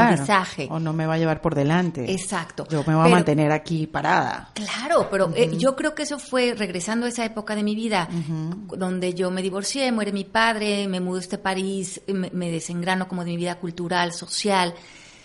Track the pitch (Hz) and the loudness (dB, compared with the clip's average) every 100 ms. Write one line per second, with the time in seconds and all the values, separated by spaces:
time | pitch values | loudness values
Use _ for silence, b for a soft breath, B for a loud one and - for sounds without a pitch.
0 | 233 156 139 196 180 - 139 160 160 160 | 8 6 4 2 2 -4 -4 -2 -2 0
1 | 160 160 165 151 170 156 139 175 175 165 | 0 2 2 2 0 2 4 4 2 -2
2 | 123 190 - 185 165 - 143 156 147 156 | -2 -2 -2 -6 -6 -10 -4 0 2 6
3 | 165 180 156 147 151 156 - 165 156 151 | 8 8 6 4 4 2 0 -2 -2 -2
4 | 151 180 127 - - - 208 202 277 320 | 2 2 2 -4 -8 -10 -6 -6 2 2
5 | - 196 185 185 254 185 262 262 311 302 | 2 2 2 4 2 4 0 2 -2 -2
6 | 294 285 - 254 247 226 196 180 214 233 | -6 -6 -2 0 0 0 -4 -4 -2 -2
7 | 240 240 220 214 208 214 208 214 226 196 | -2 -2 -4 -6 -6 -2 -2 -2 0 0
8 | 165 170 151 160 160 190 190 - 185 185 | 0 -4 -2 -4 -4 -6 -10 -6 -4 -2
9 | 180 175 180 185 190 190 196 277 262 226 | -2 -2 -2 -2 -4 -4 -4 -2 0 0
10 | 202 196 190 220 226 220 214 202 196 185 | -2 -4 -2 2 2 2 0 0 0 -2
11 | 180 185 185 202 190 190 190 190 185 - | -2 -4 -4 -4 -2 0 -2 -2 -6 -8
12 | - 196 185 180 175 165 170 175 175 185 | -4 -4 -2 -2 -2 -4 -4 -4 -2 -2
13 | 185 180 170 170 175 175 175 170 170 180 | -2 -4 -4 -2 -4 -4 -8 -6 -2 0
14 | 175 170 175 - 208 190 175 170 B B | 0 -4 -8 -2 2 2 2 -2 B B
15 | B B | B B